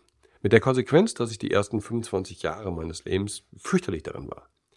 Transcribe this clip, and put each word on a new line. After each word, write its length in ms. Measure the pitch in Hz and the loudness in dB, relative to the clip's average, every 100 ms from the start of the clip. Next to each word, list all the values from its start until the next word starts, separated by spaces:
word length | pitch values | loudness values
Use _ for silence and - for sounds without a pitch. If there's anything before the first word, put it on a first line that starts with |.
| _ _ _ _ | _ _ _ _
Mit 100 | 98 | 4
der 80 | 107 | 4
Konsequenz, 540 | 131 127 - 156 220 | 4 2 4 4 4
dass 180 | - 117 | 0 -4
ich 80 | 107 | -4
die 120 | - | 0
ersten 280 | 101 101 107 | 2 2 -2
fünfundzwanzig 640 | - 117 120 95 - 92 | -4 -6 -2 -4 -4 -6
Jahre 280 | 82 80 101 | -6 -6 -6
meines 340 | 82 82 82 - | -6 -6 -8 -2
Lebens 380 | 92 101 - _ - | -2 -2 -8 _ -14
fürchterlich 460 | - 185 - 82 | 0 0 0 -6
darin 260 | - - 67 | -6 -10 -12
war. 200 | - - _ _ | -14 -18 _ _